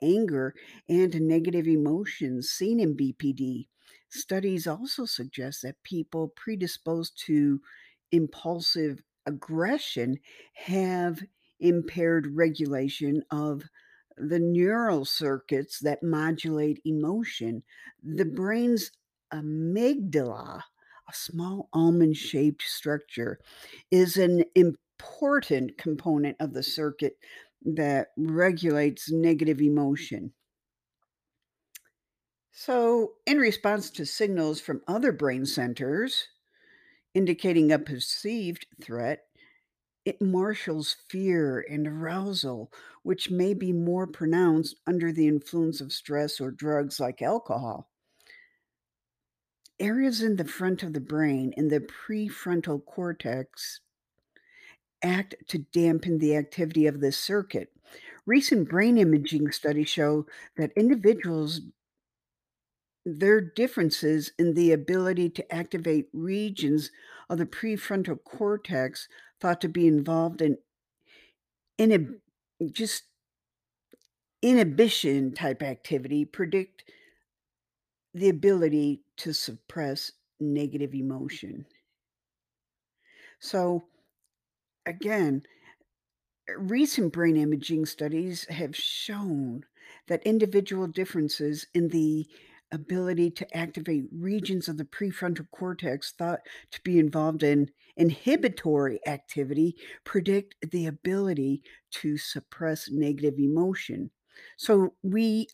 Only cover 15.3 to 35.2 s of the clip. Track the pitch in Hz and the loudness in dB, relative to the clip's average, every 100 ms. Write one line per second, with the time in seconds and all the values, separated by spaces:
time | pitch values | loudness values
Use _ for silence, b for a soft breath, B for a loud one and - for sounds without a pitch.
15.3 | 135 - 135 143 - 147 143 170 156 160 | -4 -2 -4 -4 -4 -4 -2 -2 0 0
16.3 | 156 160 156 151 147 160 156 151 208 226 | -2 -2 -2 0 -2 -2 -2 0 -2 -4
17.3 | - 113 113 - B B B - 156 165 | -6 -6 -8 -10 B B B -8 -2 -2
18.3 | 175 190 226 240 226 - _ _ _ - | -2 -2 0 2 0 -2 _ _ _ -12
19.3 | 156 151 156 165 196 247 285 196 147 123 | -8 -6 -4 -2 0 0 0 -2 -2 -2
20.3 | 110 - - - _ b b - - - | -6 -12 -16 -18 _ b b -18 -12 -10
21.3 | 170 180 196 - 156 165 170 160 151 - | -8 -6 -8 -4 4 6 6 4 2 -2
22.3 | 143 147 147 - - 151 147 - - 117 | 2 2 0 -6 -6 -4 -4 -6 -8 -8
23.3 | 98 B B B B B 185 180 185 180 | -8 B B B B B 4 6 4 4
24.3 | 175 165 185 170 143 _ _ - - 285 | 4 6 6 6 4 _ _ -16 -2 2
25.3 | 285 - 139 127 - 165 147 170 147 147 | 2 2 0 -2 -6 -6 -4 0 2 0
26.3 | - 151 131 131 - 151 143 143 - B | -2 -6 -6 -6 -4 -4 -2 -4 -4 B
27.3 | B B _ - 156 143 139 - - 160 | B B _ -4 0 2 0 -2 -4 -2
28.3 | 160 185 170 170 147 147 123 - 165 165 | 4 2 2 0 2 2 0 -2 2 4
29.3 | 156 156 139 147 147 139 143 - 104 - | 4 2 2 4 4 2 -2 -4 -10 -12
30.3 | _ _ _ _ _ _ _ _ _ _ | _ _ _ _ _ _ _ _ _ _
31.3 | _ _ _ _ - _ _ _ _ _ | _ _ _ _ -20 _ _ _ _ _
32.3 | _ _ - - 247 233 233 214 - - | _ _ -14 -2 2 4 2 0 -4 0
33.3 | 294 233 202 208 208 202 - 143 - 208 | 4 4 2 0 -2 -4 -8 -6 -2 0
34.3 | 185 156 156 - 139 - 208 262 175 | 0 0 -2 -6 -8 -4 0 0 2